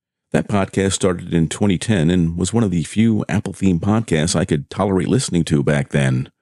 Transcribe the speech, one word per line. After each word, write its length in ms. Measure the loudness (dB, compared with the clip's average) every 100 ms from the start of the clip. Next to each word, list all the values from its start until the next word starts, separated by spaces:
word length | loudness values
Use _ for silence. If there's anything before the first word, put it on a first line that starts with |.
| _ _ _
That 160 | -4 -2
podcast 440 | -2 -2 0 0
started 400 | 0 -2 -2 -2
in 160 | 0 0
twenty 300 | 0 0 0
ten 320 | 0 2 2
and 260 | 2 0 -2
was 160 | -2
one 120 | 0
of 60 | 0
the 140 | -2
few 400 | -2 0 2 2 -2
Apple-themed 520 | -4 -4 -2 0 2
podcasts 560 | 2 0 0 0 0 0
I 80 |
could 240 | 0 -2 -4
tolerate 400 | -4 0 0 2
listening 360 | 0 0 -2
to 180 | 0 0
back 280 | 2 0 0
then. 400 | 0 0 -2 -4 _